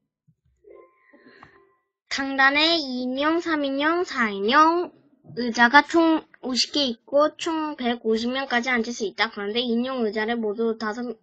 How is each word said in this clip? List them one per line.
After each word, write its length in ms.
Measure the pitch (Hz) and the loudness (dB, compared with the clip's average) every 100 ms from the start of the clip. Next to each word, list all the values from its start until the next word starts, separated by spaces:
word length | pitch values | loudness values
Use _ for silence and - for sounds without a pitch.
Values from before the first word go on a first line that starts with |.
| _ _ _ _ _ _ - - 1047 _ _ _ - - - _ _ _ _ _ - | _ _ _ _ _ _ -20 -20 -20 _ _ _ -20 -20 -20 _ _ _ _ _ -10
강단에 680 | - 269 269 269 285 311 339 | -6 -4 4 4 4 2 2
이 260 | 277 247 | -2 -6
인용, 360 | 254 262 294 339 | -4 -2 0 0
삼 220 | 330 302 | 0 -2
인용, 400 | 277 269 302 339 | -2 0 0 0
사 260 | 359 269 226 | -2 -2 -2
인용 640 | 196 202 285 320 349 349 - _ _ - 165 | 0 2 6 6 4 -4 -10 _ _ -14 -6
의자가 500 | 240 220 240 285 294 | -2 4 6 6 4
총 400 | 339 330 320 - _ | 2 4 2 -2 _
오십 320 | - 240 - | -6 -4 -2
개 120 | 294 269 | -2 -2
있고 500 | 226 - 285 302 302 | -4 0 2 2 0
총 380 | 349 320 302 294 | -6 -4 -6 -4
백오십 560 | 240 240 220 220 240 | -4 -2 -2 -2 -2
명까지 380 | 262 269 240 247 | -4 -2 -2 0
앉을 240 | 247 226 | -2 -2
수 120 | 240 202 | -6 -6
있다. 260 | - 220 | -4 -4
그런데 280 | 214 202 233 | -4 -6 -4
이 80 | 247 | -2
인용 380 | 233 254 262 220 | -2 -2 -2 -2
의자를 320 | 202 214 240 | -2 -4 -4
모두 400 | 220 202 226 226 | -4 -2 -4 -4
다섯, 400 | 220 233 247 226 | -6 -8 -10 -12